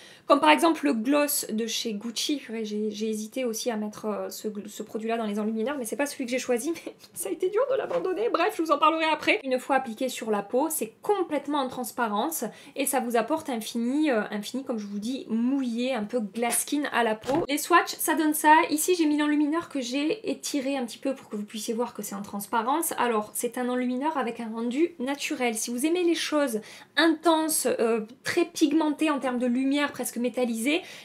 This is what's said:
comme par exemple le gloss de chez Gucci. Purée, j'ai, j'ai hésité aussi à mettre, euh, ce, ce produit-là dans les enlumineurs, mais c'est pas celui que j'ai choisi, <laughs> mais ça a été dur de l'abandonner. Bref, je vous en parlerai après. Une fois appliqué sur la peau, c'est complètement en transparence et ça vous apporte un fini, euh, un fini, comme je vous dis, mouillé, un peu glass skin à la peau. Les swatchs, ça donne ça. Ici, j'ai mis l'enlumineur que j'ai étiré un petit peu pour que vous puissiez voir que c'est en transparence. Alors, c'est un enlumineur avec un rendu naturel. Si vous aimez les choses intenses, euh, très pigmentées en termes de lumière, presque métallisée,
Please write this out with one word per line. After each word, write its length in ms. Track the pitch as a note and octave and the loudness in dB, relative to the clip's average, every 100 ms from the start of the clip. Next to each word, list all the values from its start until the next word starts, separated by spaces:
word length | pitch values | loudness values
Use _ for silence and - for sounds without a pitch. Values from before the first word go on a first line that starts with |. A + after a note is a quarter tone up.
| - - - | -20 -18 2
comme 140 | C#4+ | 4
par 80 | D#4 | 8
exemple 360 | D4 E4 D#4+ C#4+ | 6 6 4 2
le 80 | |
gloss 520 | A3+ A#3 D4 D4 - - | 0 2 2 2 0 -2
de 160 | G#3+ A3+ | -4 -2
chez 260 | - A#3 | -4 -4
Gucci. 420 | G3+ A#3 A3 - C#4 | -6 -6 -6 -2 -4
Purée, 280 | - A3+ G#3 | -4 -6 -4
j'ai, 260 | G#3 G#3+ | -2 -4
j'ai 180 | G#3 A3 | -2 -2
hésité 360 | G#3+ G#3+ C4+ B3 | -2 -4 -4 -2
aussi 260 | G#3+ B3 | -2 -2
à 60 | A3 | -2
mettre, 300 | G#3+ G#3 G#3+ | -4 -6 -6
euh, 220 | G3 F#3+ | -4 -6
ce, 200 | - A3 G3+ G#3 | -6 -8 -8 -12
ce 160 | - | -12
produit-là 340 | G#3+ A3+ A3 A#3 | -10 -6 -4 -2
dans 80 | A3 | -2
les 140 | G#3 | -2
enlumineurs, 380 | G#3+ A3 A3+ D4 | -2 -2 -2 -4
mais 60 | A3+ | -6
c'est 100 | A3 | -2
pas 100 | C#4 | -4
celui 200 | - A#3+ | -4 -4
que 60 | |
j'ai 60 | B3+ | -4
choisi, 360 | B3+ A#3+ C#4+ E4 | 0 -2 0 -6
<laughs> 60 | - | -8
mais 80 | - - | -16 -18
ça 160 | - - | -10 -8
a 20 | |
été 180 | E4+ F#4 | -2 0
dur 120 | G#4 C5+ | 2 2
de 60 | C5+ | 0
l'abandonner. 500 | - - F4+ F#4 A4+ | 0 -2 -2 0 0
Bref, 260 | D#4+ F#4 - | 2 0 0
je 40 | |
vous 100 | D#4+ | 2
en 60 | D4 | 6
parlerai 280 | D#4 D#4+ D#4 | 6 4 2
après. 340 | D4+ - F#4+ C4+ | 2 2 2 2
Une 120 | B3+ | -2
fois 200 | - C4+ | 2 0
appliqué 320 | B3 G#3+ C4 | 0 -4 -4
sur 200 | - A3 | -4 -2
la 140 | G#3 | -2
peau, 240 | G3+ B3 D#4 | 0 0 2
c'est 260 | - A3 - | 0 -6 -8
complètement 580 | - G4+ E4+ D4 C#4+ D4 | 0 0 2 -2 -2 -2
en 100 | B3+ | -2
transparence 720 | B3+ A3+ - A3+ G#3 C#4+ - A3 - - - | -4 -8 -2 -2 0 -2 -2 -6 -8 -16 -4
et 100 | C#4 | 0
ça 140 | C4+ | 0
vous 160 | A#3 A#3 | 2 0
apporte 340 | A3 D#4+ D#4+ | 2 -2 -2
un 120 | A#3 | -6
fini, 500 | G#3+ A#3 A#3 C#4+ D#4 | -4 -4 0 2 2
euh, 120 | A3+ G3 | 2 0
un 120 | G#3 | -6
fini, 240 | G3+ B3+ C4+ | -6 -8 -4
comme 140 | A3+ | -6
je 60 | G3+ | -4
vous 140 | G3+ | -6
dis, 260 | A3 C4 - | -6 -6 -4
mouillé, 640 | A3 B3 C#4 B3 A3+ B3 | 0 2 2 0 -2 -2
un 100 | B3 | -2
peu 160 | G#3 B3 | -2 -2
glass 400 | G3+ A3 A#3+ A#3 | -4 -2 -2 0
skin 240 | - C#4+ C#4 | 0 -2 0
à 120 | A#3 | 2
la 120 | A3+ G#3+ | 2 0
peau. 300 | A#3+ C#4+ - | 0 0 2
Les 100 | D4 | -2
swatchs, 380 | - F4 F#4 - | 4 4 4 -4
ça 200 | - D#4+ | 0 2
donne 180 | D#4 | 2
ça. 200 | D4+ D4+ D#4 - | 4 8 8 8
Ici, 260 | D4+ - F4 | 0 2 4
j'ai 100 | D4+ | 4
mis 120 | D4 | 4
l'enlumineur 520 | D4 D4 D4 D#4+ E4 | 2 4 2 0 -2
que 100 | C#4+ | -6
j'ai 500 | A#3+ C#4 D4+ - - | -2 -2 0 -2 -2
étiré 460 | C4+ - C#4+ C4 C#4 | -4 -2 -2 0 -2
un 100 | A#3+ | -4
petit 120 | - | -4
peu 180 | C#4 C4 | -4 -4
pour 140 | - | -6
que 80 | G#3+ | -8
vous 80 | G#3 | -8
puissiez 280 | A3 A#3 | -8 -4
voir 200 | A3+ A#3+ | -4 -4
que 80 | - | -6
c'est 140 | G3+ G3 | -10 -10
en 60 | |
transparence. 720 | G3+ G3+ G3+ A#3 A3+ D4+ E4 - | -8 -8 -2 -2 0 0 0 0
Alors, 340 | A#3+ G#3+ G#3+ | 0 0 -2
c'est 240 | - A#3+ B3+ | -4 -4 -2
un 120 | B3 | -2
enlumineur 480 | B3 B3 B3+ D4+ D4+ | 0 -2 0 -2 0
avec 240 | A#3 A#3 | -4 -4
un 80 | A3+ | -8
rendu 440 | A3+ A#3+ C4 E4+ - | -4 -2 0 0 0
naturel. 560 | B3+ C#4 - C#4+ A#3+ A3 | -4 -4 -4 0 0 -2
Si 160 | - | -4
vous 140 | A#3+ D#4 | -2 0
aimez 180 | F4+ | 2
les 120 | E4+ D#4+ | 2 2
choses 440 | - D4+ C#4 G#3+ - - - - | 0 2 2 -2 -6 -18 -6 2
intenses, 680 | E4 D#4 E4+ D#4+ D#4 D#4 B3 - | 4 4 4 4 2 0 0 2
euh, 220 | A#3 A3+ G#3 - - | 2 2 -2 -10 -4
très 180 | F4 | 0
pigmentées 640 | E4+ - D4 D#4 D4+ C#4+ D#4 | 0 2 4 4 2 2 0
en 100 | C#4 | 0
termes 200 | C4 B3 | 0 0
de 60 | B3 | 0
lumière, 480 | A#3+ C4+ C#4+ C#4+ | 2 2 2 0
presque 240 | C#4+ A#3+ A#3 | -2 -6 -2
métallisée, 640 | A#3+ B3+ B3 A3+ B3 E4 F4+ - | -2 0 -2 0 0 0 -2 -18